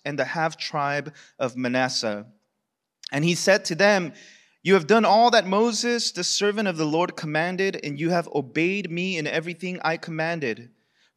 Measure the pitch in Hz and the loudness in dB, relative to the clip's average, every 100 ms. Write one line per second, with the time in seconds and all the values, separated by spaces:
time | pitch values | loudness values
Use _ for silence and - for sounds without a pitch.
0 | 147 143 131 165 160 - - 151 143 143 | -6 -4 -2 -2 -2 -4 -6 -4 -2 -2
1 | 147 - - - 131 127 127 127 127 - | -6 -14 -20 -6 -4 -2 -2 0 0 0
2 | 113 104 104 _ _ _ _ _ _ _ | -4 -4 -10 _ _ _ _ _ _ _
3 | - 139 170 170 202 208 214 160 202 196 | -8 0 0 2 2 2 2 2 4 4
4 | 160 - - - _ _ 170 190 147 226 | 0 -8 -20 -20 _ _ 2 4 6 4
5 | 208 214 240 233 185 196 233 214 240 240 | 6 6 6 6 4 2 2 0 -2 -2
6 | - 180 175 - 202 208 202 160 156 160 | -2 -4 -4 0 0 0 -2 -2 0 0
7 | 175 - 160 151 175 185 196 - 147 147 | 0 -4 -4 -2 -2 -2 -2 -4 -8 -4
8 | 170 175 160 147 127 156 170 202 175 170 | 0 0 0 -4 -2 -2 0 -2 -4 -4
9 | 185 170 151 160 165 170 185 180 160 165 | -4 -4 -4 -4 -6 -8 -8 -4 -4 -4
10 | - 160 160 170 127 107 117 _ _ _ | -6 -6 -4 -4 -4 -6 -12 _ _ _
11 | _ | _